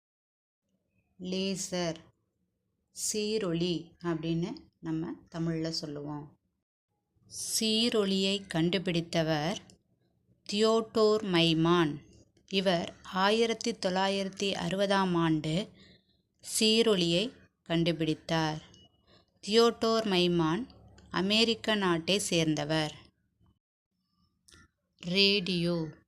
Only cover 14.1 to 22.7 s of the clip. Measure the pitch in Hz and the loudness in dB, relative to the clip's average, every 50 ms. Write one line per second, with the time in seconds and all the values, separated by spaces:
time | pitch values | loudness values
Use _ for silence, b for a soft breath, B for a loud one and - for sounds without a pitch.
14.1 | 196 196 196 190 196 - 202 196 190 - 175 175 185 190 202 196 196 196 190 185 | 0 -2 -4 -6 -6 -4 -4 -4 -2 -2 -4 -4 -2 -2 0 2 2 2 2 2
15.1 | 175 170 165 160 160 156 147 156 156 175 220 - b b b b b b b b | 2 2 2 2 2 0 0 -2 -2 -2 -4 -6 b b b b b b b b
16.1 | b b b _ _ _ - - - - 220 220 220 226 233 226 208 185 175 170 | b b b _ _ _ -16 -8 -2 0 2 4 4 4 4 4 4 2 2 2
17.1 | 170 175 208 254 - - - _ _ _ _ - 165 165 170 175 165 151 165 156 | 2 0 0 -2 -6 -14 -20 _ _ _ _ -2 0 0 2 0 0 0 -2 -2
18.1 | 156 - - - 165 160 160 156 156 156 - - - - - _ _ _ _ b | -2 -4 -4 -2 0 0 0 0 -2 -6 -10 -16 -20 -20 -20 _ _ _ _ b
19.1 | b b b b _ _ - 202 202 226 233 233 226 233 - 226 226 226 220 208 | b b b b _ _ -8 2 4 6 6 6 4 2 0 0 0 0 0 0
20.1 | 190 180 180 180 175 170 165 156 165 202 254 - - - - - - - - - | 2 2 4 4 4 2 2 2 0 -2 -4 -8 -14 -20 -20 -20 -20 -20 -20 -6
21.1 | - 170 180 196 208 220 226 233 226 220 - - 220 208 196 185 170 165 160 - | -4 -2 0 2 2 2 4 2 0 -2 0 -2 -2 0 2 0 0 0 0 0
22.1 | 185 202 185 - 185 165 160 156 156 147 147 147 | -2 0 0 0 0 0 2 2 0 -2 -2 -2